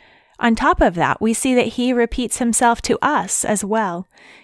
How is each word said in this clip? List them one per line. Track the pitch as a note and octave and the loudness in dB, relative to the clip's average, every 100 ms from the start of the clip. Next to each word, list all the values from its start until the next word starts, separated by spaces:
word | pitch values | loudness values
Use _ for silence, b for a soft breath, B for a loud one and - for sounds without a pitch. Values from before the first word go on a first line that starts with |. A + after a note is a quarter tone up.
| b b b b | b b b b
On | A#3+ A3+ | 0 2
top | C4+ F#4 | 2 2
of | C4 F3 | 2 2
that, | C#3 - | 0 0
we | A3 | 0
see | A3+ C4+ | 0 2
that | B3 A3+ | 2 2
he | - B3 | 0 0
repeats | A#3+ A#3 - A#3+ - | 2 0 -2 -4 -2
himself | A#3 A3 A#3+ A#3 | 0 2 2 2
to | - - | -2 0
us | C4+ C#4+ F3+ - | 0 0 -2 -4
as | - G#3 | -2 -2
well, | G3 A3 G#3 E3+ F#3+ B B B | -2 -2 -2 -4 -10 B B B